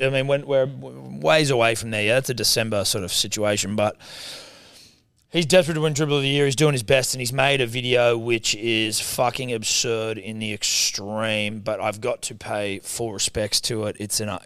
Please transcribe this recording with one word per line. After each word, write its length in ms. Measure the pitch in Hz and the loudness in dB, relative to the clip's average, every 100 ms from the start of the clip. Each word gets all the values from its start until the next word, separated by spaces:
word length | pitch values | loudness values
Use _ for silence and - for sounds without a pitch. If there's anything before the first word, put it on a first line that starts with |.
I 80 | 131 | 0
mean, 180 | 135 135 | 2 2
when, 180 | 139 139 | 0 2
we're 200 | 139 135 | 2 2
w-, 540 | 131 131 131 131 135 | -2 -14 -14 -14 -2
ways 280 | 151 160 143 | 4 4 6
away 260 | 127 113 113 | 4 4 2
from 160 | 113 | -2
there. 120 | 107 | 0
Yeah, 100 | 104 127 | 2 2
that's 140 | 135 | 2
a 40 | |
December 520 | 117 107 117 113 104 95 | 0 0 0 0 0 0
sort 180 | 110 | -2
of 80 | 90 | -2
situation, 640 | - 104 107 104 104 98 107 | -2 -2 0 0 0 0 0
but 220 | 104 - - - - - - - - - - _ _ _ _ 170 | 0 -2 -12 -16 -14 -16 -18 -20 -20 -20 -20 _ _ _ _ -2
he's 100 | 156 | 4
desperate 280 | 180 151 | 6 6
to 80 | 156 | 2
win 100 | 156 | 0
Dribble 240 | 143 151 143 | 2 2 2
of 60 | |
the 80 | 139 | 2
Year. 160 | 143 143 | 4 2
He's 100 | 135 | 4
doing 160 | 156 | 4
his 100 | 135 | 2
best, 320 | 107 135 127 | 2 2 2
and 60 | 131 | -4
he's 140 | 120 | -2
made 260 | 135 139 139 | 2 2 2
a 80 | 120 | 0
video 500 | 123 123 120 120 120 | -2 2 4 4 2
which 380 | 117 117 - 104 | 2 0 0 -2
is 460 | 117 110 110 104 | 0 0 0 -2
fucking 500 | - - 123 117 127 | -4 0 0 -2 -4
absurd 680 | 117 104 - 123 113 110 110 | -4 -2 -2 0 -2 -4 -6
in 220 | 95 110 | -8 -6
the 140 | 107 | -6
extreme, 1080 | 104 - - - - 101 107 110 107 104 107 | -4 -2 0 -2 -2 -6 -4 -2 0 -2 -4
but 220 | 104 101 | -6 -4
I've 180 | 107 104 | -4 -2
got 220 | 120 117 | -4 -4
to 140 | - 113 | -8 -10
pay 440 | - 110 104 98 | -6 -4 -4 -6
full 320 | - - 117 | -8 -6 -6
respects 480 | 98 - - 107 - | -4 -4 -2 -2 -2
to 220 | - 113 107 | -2 -4 -4
it. 100 | - | -6
It's 220 | 104 - | -6 -4
an, 80 | 107 | -4
uh, 100 | 92 | -6